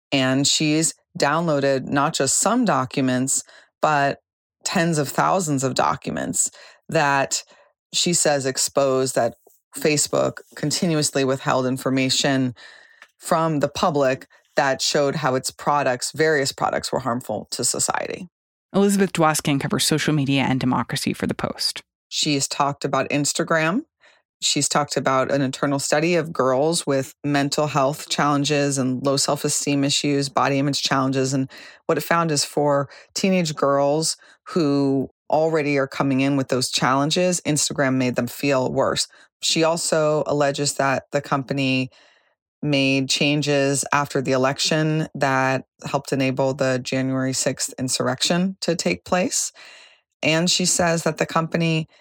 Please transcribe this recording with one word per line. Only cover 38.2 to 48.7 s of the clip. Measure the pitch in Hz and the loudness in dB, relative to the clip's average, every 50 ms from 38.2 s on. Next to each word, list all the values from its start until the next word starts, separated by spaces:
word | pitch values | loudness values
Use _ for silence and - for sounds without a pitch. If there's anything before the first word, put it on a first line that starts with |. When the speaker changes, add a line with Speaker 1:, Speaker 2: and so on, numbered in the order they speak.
| 120 | -4
Speaker 1:
feel | 120 - - - 143 139 131 127 131 | -4 -6 -4 -2 0 2 2 0 0
worse. | 143 135 123 - 131 - - - - - - _ _ - | 0 0 0 0 0 -2 -4 -6 -8 -20 -20 _ _ -6
She | - - - 170 160 | -2 -2 2 2 2
also | 160 165 165 - - 175 160 156 151 151 151 - | 2 2 0 -2 0 2 2 2 2 2 0 0
alleges | - 143 147 147 143 143 147 147 143 - | 0 0 2 2 2 0 0 -2 -2 -2
that | - 135 135 131 - - - | 0 0 0 0 -2 -4 -2
the | - 143 | -4 -4
company | 143 - 151 139 131 - 139 139 135 131 131 131 131 131 _ - _ _ _ _ _ _ _ _ _ _ _ - - | -2 0 -2 -2 -2 -2 -4 -2 0 0 0 0 -2 -4 _ -20 _ _ _ _ _ _ _ _ _ _ _ -6 -2
made | 147 143 139 135 135 135 135 135 131 | 0 2 2 2 2 2 2 0 0
changes | - - 156 143 147 151 139 147 147 139 135 139 143 135 - - | 0 0 2 2 2 0 0 2 2 2 2 2 0 -2 -2 -2
after | - 147 143 - - 143 | 0 -2 -2 0 -2 -2
the | 127 131 | 0 0
election | 135 127 127 131 156 - - - 165 156 156 156 156 160 156 - - | 0 2 2 0 0 0 -2 0 0 2 2 0 0 0 -2 -4 -4
that | 143 143 135 135 131 131 131 135 131 - _ _ - - | -2 0 0 2 2 2 2 0 -2 -4 _ _ -12 -8
helped | - - 139 - - 143 | -4 -4 -4 -2 -2 -2
enable | 131 135 131 127 139 139 135 135 | 0 0 0 0 0 0 0 0
the | 147 135 131 131 127 | 0 0 0 0 -2
January | 127 - 131 131 131 131 131 131 131 131 131 | -2 -4 -2 -2 -2 -2 -2 -2 -2 -2 -2
sixth | - - 139 131 - - - - | -2 -2 -2 -2 -4 -8 -8 -6
insurrection | - 135 127 - - 123 123 127 - - - 175 175 180 190 190 - | -6 -4 -4 -2 -2 -2 -2 -2 -2 0 0 2 2 0 -2 -4 -4
to | - - | -4 -4